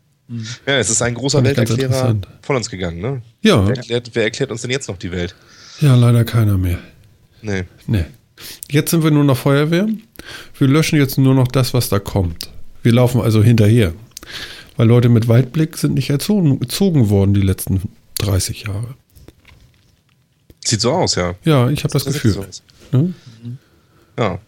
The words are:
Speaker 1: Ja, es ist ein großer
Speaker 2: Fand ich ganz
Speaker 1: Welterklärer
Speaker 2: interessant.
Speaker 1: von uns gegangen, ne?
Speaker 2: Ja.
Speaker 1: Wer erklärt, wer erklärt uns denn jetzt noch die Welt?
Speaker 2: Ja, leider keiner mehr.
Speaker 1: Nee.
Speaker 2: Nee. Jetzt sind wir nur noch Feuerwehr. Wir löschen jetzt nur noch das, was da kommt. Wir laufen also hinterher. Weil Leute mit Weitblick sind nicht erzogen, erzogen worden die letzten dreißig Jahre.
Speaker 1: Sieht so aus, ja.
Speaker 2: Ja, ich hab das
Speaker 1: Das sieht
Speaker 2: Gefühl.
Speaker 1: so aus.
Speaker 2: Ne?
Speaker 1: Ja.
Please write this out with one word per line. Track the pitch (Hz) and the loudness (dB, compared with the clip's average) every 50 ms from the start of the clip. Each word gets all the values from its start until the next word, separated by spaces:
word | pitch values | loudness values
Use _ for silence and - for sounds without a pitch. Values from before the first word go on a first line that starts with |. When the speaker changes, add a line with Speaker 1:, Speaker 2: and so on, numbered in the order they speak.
| _ _ _ _ _ - 120 117 110 107 - - _ | _ _ _ _ _ -14 -12 -12 -12 -12 -14 -8 _
Speaker 1:
Ja, | 135 139 | -2 0
es | 131 110 - | 0 0 0
ist | 117 - | -2 -2
ein | 120 120 120 | -2 -2 -4
großer | 117 127 143 147 143 | -4 -4 0 0 2
Speaker 2:
Fand | 123 | 2
ich | 113 107 | 2 2
ganz | 123 113 107 | 0 0 0
Speaker 1:
Welterklärer | 113 120 135 131 131 131 127 120 | 0 -2 0 0 0 0 0 0
Speaker 2:
interessant. | 107 104 92 - - - - | 0 -2 -4 -10 -18 -16 -6
Speaker 1:
von | - 139 | -4 -4
uns | 123 104 - | -4 -4 -6
gegangen, | - 92 92 85 82 85 | -8 -8 -6 -6 -6 -6
ne? | 95 127 139 127 - - _ _ | -8 -6 -8 -8 -12 -16 _ _
Speaker 2:
Ja. | - 220 185 110 95 | 2 2 4 4 2
Speaker 1:
Wer | 101 - | 2 0
erklärt, | 127 - - 117 120 - - - | -4 -4 -4 -6 -6 -6 -4 -4
wer | 120 104 | -2 -2
erklärt | 113 - - 139 - | -2 -2 -4 -6 -6
uns | 107 110 | -6 -10
denn | - 123 | -6 -6
jetzt | 131 139 - | -6 -6 -6
noch | - 98 | -10 -12
die | - - 90 | -10 -10 -8
Welt? | 87 90 87 87 - _ _ _ - - - - - - | -6 -6 -6 -6 -10 _ _ _ -20 -20 -20 -20 -6 0
Speaker 2:
Ja, | 151 143 127 | 2 4 6
leider | 123 120 120 120 117 117 | 6 6 4 4 2 0
keiner | - - 113 110 104 101 | 0 0 0 2 2 0
mehr. | 92 92 90 87 82 - - - - _ _ _ _ _ _ _ _ | 0 0 -2 -4 -6 -8 -18 -20 -20 _ _ _ _ _ _ _ _
Speaker 1:
Nee. | - 107 98 95 90 - _ _ _ | -8 -6 -6 -6 -6 -10 _ _ _
Speaker 2:
Nee. | - 123 95 80 - - _ _ _ _ _ - - - - - - | -4 -2 -2 -2 -6 -10 _ _ _ _ _ -20 -20 -18 -18 -10 -2
Jetzt | 139 156 156 - | -2 -2 0 0
sind | 170 165 156 | 0 0 2
wir | 160 | 2
nur | 151 147 143 | 2 4 4
noch | 143 131 | 2 2
Feuerwehr. | 127 - 143 139 143 151 156 170 175 202 220 220 - - _ _ - - - - - - - - | 2 2 0 2 2 2 0 0 0 0 -2 -4 -6 -10 _ _ -20 -20 -20 -20 -20 -20 -20 -4
Wir | - 139 | 0 2
löschen | 131 139 160 156 - 165 147 | 2 2 2 2 2 2 2
jetzt | 139 131 - | 0 2 2
nur | - 135 131 131 | 2 2 4 4
noch | 135 123 | 4 2
das, | 127 - 135 120 - - | 2 0 -2 -2 0 -2
was | 123 117 - | -2 -2 -2
da | - 101 | -4 -4
kommt. | - - - 101 90 85 85 - - - - - - - - - - | -4 -2 -2 -2 -2 -2 -4 -8 -14 -14 -14 -16 -16 -16 -16 -2 0
Wir | 120 113 | 2 4
laufen | 123 127 123 - 117 | 4 2 2 2 0
also | 120 117 107 110 104 | 0 2 2 4 4
hinterher. | 120 120 110 104 101 113 120 104 85 82 - - - _ - - - - - - - - - - - _ | 4 6 6 4 4 4 4 2 0 -2 -8 -18 -20 _ -20 -20 -18 -16 -16 -14 -16 -16 -20 -20 -12 _
Weil | - 117 | 2 4
Leute | 110 120 120 120 123 | 4 6 6 6 4
mit | 120 117 113 | 4 4 4
Weitblick | 120 113 120 131 127 - 160 160 165 - | 4 4 4 4 2 -2 -2 -2 -2 -2
sind | - - 143 - | -4 -4 -2 -2
nicht | 143 127 - | -2 -2 -2
erzogen, | 143 139 - - 214 208 170 147 127 - | -4 -4 -2 -2 0 2 2 2 0 0
erzogen | 127 - - - 202 196 160 143 113 101 | -4 -8 -2 0 0 2 4 2 2 4
worden | 104 98 98 101 98 | 4 2 4 4 2
die | 101 | 2
letzten | 98 95 95 - - - 98 92 87 - - _ _ _ - | 2 0 -2 -2 -2 -4 -2 -2 -4 -6 -12 _ _ _ -8
dreißig | - 101 101 98 92 - - - - - | -6 -2 -2 -2 -2 -2 -4 -10 -10 -10
Jahre. | 104 95 101 117 113 135 _ _ _ _ - - - _ _ _ - - _ _ _ _ _ _ _ _ _ _ _ _ _ _ _ _ _ _ _ - _ - | -10 -8 -8 -10 -12 -14 _ _ _ _ -20 -20 -20 _ _ _ -20 -20 _ _ _ _ _ _ _ _ _ _ _ _ _ _ _ _ _ _ _ -20 _ -4
Speaker 1:
Sieht | - 113 98 | -4 -4 -2
so | 110 120 151 | 0 -2 0
aus, | 185 139 - - | 0 -2 -2 -2
ja. | - 90 87 87 - - | -2 -4 -4 -6 -4 0
Speaker 2:
Ja, | 165 147 127 120 127 | 2 2 4 2 2
ich | 147 - - | 0 -2 -4
hab | 147 | -4
das | - 139 - | -4 -4 -4
Speaker 1:
Das | - 143 | -4 -6
sieht | 147 - | -2 0
Speaker 2:
Gefühl. | 110 87 98 98 | -2 -2 -2 -6
Speaker 1:
so | |
aus. | - - - _ _ _ _ - - | -12 -16 -20 _ _ _ _ -8 -2
Speaker 2:
Ne? | - 127 156 185 175 - _ 123 113 113 120 120 123 - _ _ _ _ _ _ _ _ _ _ _ | 0 0 0 0 -4 -10 _ -20 -20 -18 -14 -14 -14 -16 _ _ _ _ _ _ _ _ _ _ _
Speaker 1:
Ja. | - 117 98 87 90 - | -4 -4 -4 -4 -8 -14